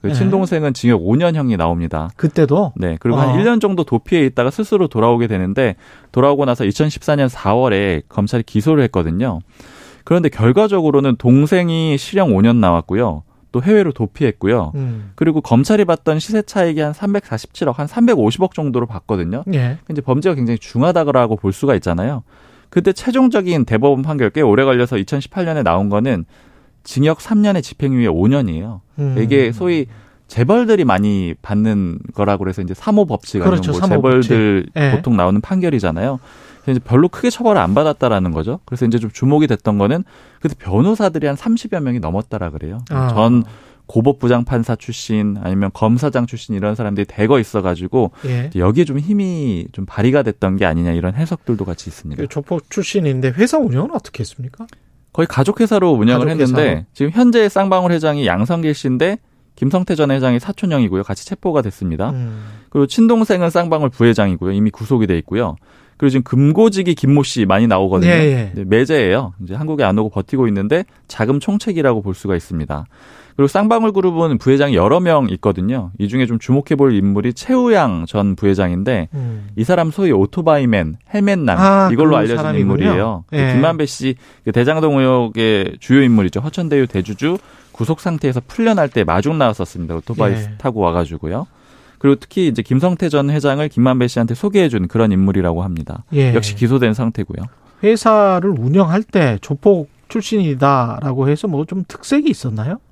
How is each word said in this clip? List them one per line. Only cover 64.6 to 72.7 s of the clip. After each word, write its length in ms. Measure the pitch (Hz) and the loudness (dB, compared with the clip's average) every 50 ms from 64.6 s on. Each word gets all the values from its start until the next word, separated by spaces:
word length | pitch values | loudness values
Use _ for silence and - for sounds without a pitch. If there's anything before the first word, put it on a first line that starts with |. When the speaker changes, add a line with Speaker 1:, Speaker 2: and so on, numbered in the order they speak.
| 107 107 | 0 0
Speaker 1:
구속이 360 | - - 113 110 131 120 110 | -2 -4 -4 -2 0 0 2
돼 100 | 92 90 82 | 2 0 -2
있고요. 380 | 78 - - 110 120 92 76 - _ _ _ _ _ _ _ | -2 -4 -4 -4 -2 -4 -6 -10 _ _ _ _ _ _ _
그리고 140 | _ 147 139 | _ 0 2
지금 120 | 127 135 123 | 2 2 -2
금고지기 720 | - - 127 139 147 156 - 220 226 196 190 185 180 165 | 0 2 2 4 4 4 4 4 4 4 0 -2 -2 -2
김모 280 | - - 135 143 147 | 0 2 2 4 2
씨 240 | 135 - - 127 107 | 2 0 -2 -2 2
많이 200 | 95 95 98 117 | 2 2 2 4
나오거든요. 440 | 117 101 92 95 95 95 92 175 175 | 2 2 2 2 2 2 2 4 4
Speaker 2:
예, 40 | 175 | 4
예. 380 | 165 156 147 135 123 110 98 90 | 4 4 2 2 0 -2 -6 -8
Speaker 1:
네, 100 | 95 101 | -8 -2
매제예요. 640 | 92 104 113 135 135 160 147 113 92 95 120 135 95 90 - | 0 2 2 2 2 2 2 2 2 2 0 -2 -4 -10 -14
이제 120 | 92 87 95 | -14 -12 -8
한국에 280 | 113 151 156 156 143 | -8 -6 -6 -2 0
안 160 | 127 98 98 107 | 0 2 2 2
오고 120 | 110 110 | 0 -2
버티고 360 | - 101 95 - - 131 127 117 | -4 -6 -6 -4 -2 0 0 0
있는데 360 | 101 98 98 107 147 170 - _ _ _ _ _ | 0 -2 0 0 -2 -2 -2 _ _ _ _ _
자금 320 | - - 110 113 135 143 | -6 -4 -2 0 0 -2
총책이라고 640 | - - 202 202 - 233 190 165 143 135 120 110 | -2 -2 -4 -2 -2 -2 -2 0 2 2 0 0
볼 120 | 98 101 92 | -2 -6 -8
수가 220 | - - 95 95 | -6 -4 -4 -4
있습니다. 480 | 85 - - 87 82 76 65 | -4 -4 -6 -8 -8 -6 -6